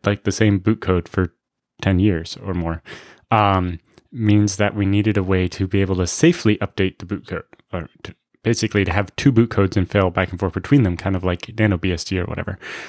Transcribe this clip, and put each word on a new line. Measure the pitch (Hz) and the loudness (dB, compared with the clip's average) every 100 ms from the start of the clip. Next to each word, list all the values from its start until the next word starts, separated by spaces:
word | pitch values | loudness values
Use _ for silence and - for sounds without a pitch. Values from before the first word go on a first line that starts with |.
| - | -2
like, | 104 | -2
the | - | -2
same | - 110 98 | 2 2 2
boot | 92 110 | 2 0
code | - 90 - | 0 -2 -2
for | - 90 - _ _ _ _ | -2 -2 -6 _ _ _ _
ten | 98 92 | 0 2
years | 104 85 82 - | 2 0 -4 -10
or | 101 | -8
more. | 90 82 82 - - - - _ | -6 -4 -6 -10 -20 -20 -20 _
Um, | 113 101 95 90 85 - _ _ | 2 4 2 0 -4 -12 _ _
means | 120 107 104 104 101 | -2 2 4 2 0
that | 101 104 | -2 0
we | 98 | 0
needed | 101 104 104 | 0 0 0
a | |
way | 92 92 92 | 0 0 0
to | - 95 | -4 -2
be | 98 | 0
able | 95 92 | 0 0
to | 87 | -2
safely | - 160 170 110 104 | 2 2 4 0 0
update | 101 - 95 - | -2 -2 -4 -4
the | 90 | -8
boot | 95 - | -8 -8
code, | 85 - _ _ | -12 -12 _ _
or | 90 85 _ | -10 -10 _
to, | - - _ _ | -20 -20 _ _
basically | - 113 110 104 | -2 -2 0 0
to | 92 | 0
have | 90 101 - | 0 -2 0
two | 147 | 4
boot | 113 117 | 4 4
codes | - 98 101 | 2 0 0
and | 92 | 0
fail | 104 92 | 2 2
back | 85 90 | 0 -2
and | 92 | -2
forth | 95 | -4
between | 95 - 143 | -4 2 2
them, | 104 87 | 4 0
kind | 101 95 | -4 -2
of | |
like | 92 90 - 110 | -2 -4 -6 0
Nano | 110 90 | 0 2
B | 95 | -2
S | 85 | -4
D | - 95 | -4 -4
or | - | -4
whatever, | 85 - 98 - - | -6 -8 -10 -12 -14